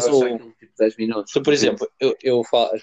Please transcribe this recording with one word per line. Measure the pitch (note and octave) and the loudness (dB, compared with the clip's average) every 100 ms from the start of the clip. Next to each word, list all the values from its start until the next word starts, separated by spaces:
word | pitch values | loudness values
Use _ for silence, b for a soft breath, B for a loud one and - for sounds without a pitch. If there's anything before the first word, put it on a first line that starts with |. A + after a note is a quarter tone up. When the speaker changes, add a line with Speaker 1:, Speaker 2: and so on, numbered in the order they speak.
Speaker 1:
precisava | B2 C#3 | 4 2
Speaker 2:
o | |
Speaker 1:
só | B2 | 2
aquele, | A#2 A#2 | -2 -10
tipo, | - A2+ - | -20 -20 -2
dez | A2 A2+ | -2 0
minutos. | A2+ A2 G2+ | -4 -6 -4
Speaker 2:
tu, | C#3+ | -2
por | C#3 | 0
exemplo, | C#3+ G#2+ A2 A#2+ - | 2 2 -2 -6 -4
eu, | C3 A2+ | -4 -2
eu | C3 A#2+ | 0 0
falo, | A#2 A#2+ A2+ G#2+ | 0 0 0 -2